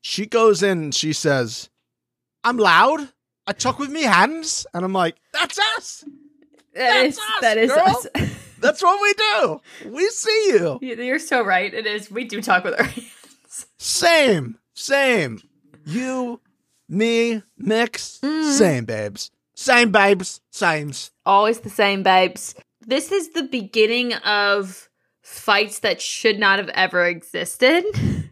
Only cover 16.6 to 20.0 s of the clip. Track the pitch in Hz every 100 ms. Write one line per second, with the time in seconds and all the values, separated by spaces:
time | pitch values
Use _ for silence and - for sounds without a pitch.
16.6 | _ _ _ 175 226 233 233 220 _ _
17.6 | - 220 233 - - - 269 311 311 277
18.6 | 190 131 110 110 104 101 - _ _ -
19.6 | - 247 240 208